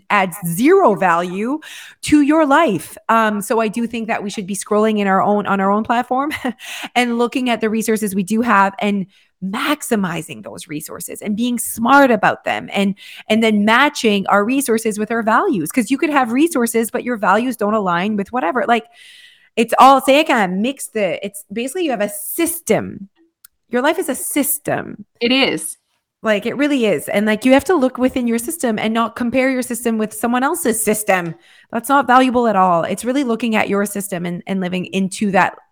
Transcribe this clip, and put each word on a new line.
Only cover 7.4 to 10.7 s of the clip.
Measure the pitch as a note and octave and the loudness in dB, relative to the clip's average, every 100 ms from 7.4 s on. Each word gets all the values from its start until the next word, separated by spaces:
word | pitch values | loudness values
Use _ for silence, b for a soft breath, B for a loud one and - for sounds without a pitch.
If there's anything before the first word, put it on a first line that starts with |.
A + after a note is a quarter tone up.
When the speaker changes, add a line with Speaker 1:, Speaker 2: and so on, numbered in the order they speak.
| B3+ | -2
Speaker 1:
at | A3+ | 0
the | A3 | 0
resources | A3 G#3+ A3 G#3 | 0 0 0 -2
we | F#3+ | -2
do | F#3 A3 | -2 0
have | A#3+ G3+ G3 - | 2 4 2 0
and | G#3 G3+ F3 _ _ _ | -2 -2 -4 _ _ _
maximizing | F#3+ A#3 D4 D4 - G#3+ F#3 E3+ E3 A2+ | -8 -4 -2 -4 -2 -2 -2 -6 -10 -14
those | G2 A2 | -14 -16
resources | - | -12